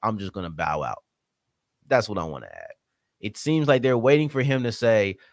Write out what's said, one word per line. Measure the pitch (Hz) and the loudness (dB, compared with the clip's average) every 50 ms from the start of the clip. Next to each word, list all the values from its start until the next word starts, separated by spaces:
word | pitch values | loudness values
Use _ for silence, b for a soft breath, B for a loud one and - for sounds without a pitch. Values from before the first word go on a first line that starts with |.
| - | -4
"I'm | 113 110 98 | -4 -4 -4
just | 98 92 - | -6 -8 -8
gonna | 98 90 85 | -8 -10 -8
bow | 80 78 82 78 76 76 69 | -6 -4 -4 -2 -2 -2 -4
out." | 58 - - _ _ _ _ _ _ _ _ _ _ _ _ _ _ _ _ _ | -6 -8 -10 _ _ _ _ _ _ _ _ _ _ _ _ _ _ _ _ _
That's | - 135 123 107 | 0 0 2 2
what | 110 104 95 | 0 -4 -6
I | 82 | -6
wanna | 80 73 64 55 | -6 -8 -12 -14
add. | 50 50 50 50 50 - _ _ _ _ _ _ _ _ _ | -16 -18 -18 -20 -20 -20 _ _ _ _ _ _ _ _ _
It | - 104 - | -10 -10 -8
seems | - - 147 160 160 151 | -6 -2 0 0 2 4
like | 143 135 127 | 4 4 4
they're | 120 131 127 | 4 2 2
waiting | 120 113 131 143 151 151 143 | 4 4 4 4 4 4 0
for | 143 135 127 | -2 0 0
him | 139 135 131 123 | 0 0 0 -2
to | 120 | -4
say, | 110 - 120 117 113 107 101 98 92 b b b | -4 0 2 4 4 4 2 0 -2 b b b